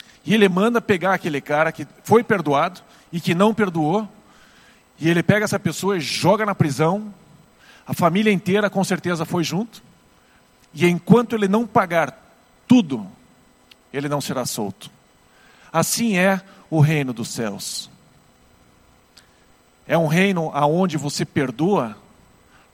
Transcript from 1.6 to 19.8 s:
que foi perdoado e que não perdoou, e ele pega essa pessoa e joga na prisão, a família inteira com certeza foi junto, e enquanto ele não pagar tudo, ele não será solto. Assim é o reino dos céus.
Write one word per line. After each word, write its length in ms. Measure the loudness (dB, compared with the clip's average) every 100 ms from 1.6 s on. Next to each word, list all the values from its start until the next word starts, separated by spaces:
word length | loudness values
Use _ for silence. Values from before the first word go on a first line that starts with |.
| 0
que 120 | -2 -12 -14 2
foi 180 | 2
perdoado 580 | 4 0 0 -2 -2 -6 -20 -20 _
e 80 | -8
que 160 | -2 2
não 180 | 2
perdoou, 540 | 2 -2 -2 -2 -2 -4 -12 _ -20 -20 _ -20 _ _ -4
e 120 | 0
ele 120 | 2
pega 220 | 2 2
essa 160 | 0 -2
pessoa 380 | -4 -4 -2 -2
e 20 |
joga 460 | -4 0 2 2 0
na 100 | 0
prisão, 580 | -2 0 0 0 -6 -16 _ -20 _ _ -20 -20 -10
a 80 |
família 380 | -2 0 2 0
inteira 380 | 0 0 0 0
com 120 | -2
certeza 440 | -2 -2 -4 -4 -4
foi 180 | -4
junto, 400 | -4 -4 -8 -12 -20 _ _ _ _ _ _ _ _
e 140 | -2 0
enquanto 480 | 0 4 4 4 -2
ele 140 | 0
não 180 | 0 0
pagar 500 | -2 0 0 -2 -6 _ _ _ _ 4
tudo, 400 | 4 4 -4 -10 -16 _ _ _ _ _ _ _
ele 160 | -8 -4
não 140 | -4
será 240 | -4 -6 -6
solto. 440 | -6 -8 -8 -18 -20 _ _ _ _ _ _ -6
Assim 460 | -2 0 0 0 2
é 240 | 2 0 -4 -20 -4
o 100 | 2
reino 320 | 4 2 -2
dos 160 | -6 -8
céus. 600 | -6 -6 -8 -10 -12 -14 -20 _ _ _ _ _ _ _ _ _ _ _ _ _ _ _ _ _ _